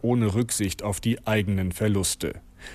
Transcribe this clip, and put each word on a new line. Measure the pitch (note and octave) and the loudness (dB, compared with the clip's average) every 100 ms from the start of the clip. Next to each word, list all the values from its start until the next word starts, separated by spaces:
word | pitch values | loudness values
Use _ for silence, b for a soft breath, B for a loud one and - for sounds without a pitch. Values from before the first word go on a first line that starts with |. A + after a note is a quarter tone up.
ohne | A#2 B2 A2 | 0 2 2
Rücksicht | G2+ A#2 - G2 - | 2 0 0 -2 -2
auf | G#2 F#2+ | -4 -2
die | A2+ A2+ - | -2 -2 0
eigenen | A2 G2+ G2 F#2 | 0 2 0 0
Verluste. | F2 G#2+ G2 F#2 - E2 - - B B | 0 2 2 0 -2 -4 -6 -14 B B